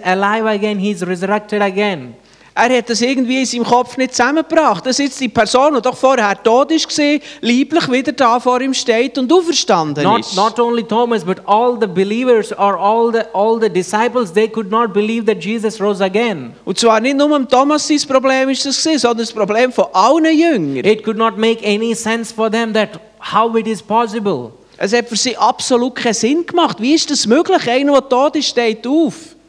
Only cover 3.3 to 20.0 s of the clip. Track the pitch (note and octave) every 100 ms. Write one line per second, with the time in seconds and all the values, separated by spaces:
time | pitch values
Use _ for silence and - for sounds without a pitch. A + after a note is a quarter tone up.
3.3 | C4 C4 A#3+ A3+ A#3+ B3 - B3+ - A#3+
4.3 | D4+ D#4+ E4 D4 F#3 C4 B3+ C#4 - B3
5.3 | A#3 G#3+ B3 C#4+ C#4 B3+ - C4 C4 G#3
6.3 | G3 A3 A#3 C#4+ D#4+ - - D4 D4 -
7.3 | - A3+ A#3+ C#4 E4 D4+ B3+ C4+ - B3
8.3 | A#3+ B3 B3 C4+ C4 - A3+ C4 C#4 B3+
9.3 | F4+ E4 D4 - F#3+ D#3 C#3+ D#3 A3+ G#3+
10.3 | F#3+ G#3+ A3 A#3 A#3+ A3+ G#3+ A#3+ A3+ E3+
11.3 | F#3 - G#3 B3 A#3+ G#3+ F3 G3 A3+ B3+
12.3 | A#3 G3 G#3 G3+ F#3 G3 A3 A#3 A3+ A3
13.3 | F#3 G#3+ A3+ A3 F3 F3+ G#3+ A#3+ A#3 G#3
14.3 | E3+ A3 A3 G3 A3 A#3 F#3+ G#3+ A3+ A3
15.3 | G3+ E3+ A3+ G#3+ G#3 G3+ F#3+ F#3+ F#3+ A#3+
16.3 | F3 A#2+ - - F#3+ A#3 A3 A#3+ C#4 D4
17.3 | D4 B3+ B3 C#4+ D4+ - D4 - C4 C4
18.3 | C4 C4 B3+ C#4+ B3+ D#4+ D4+ A#3+ A#3 A3+
19.3 | G#3+ G3 G#3+ B3+ B3 F3+ F#3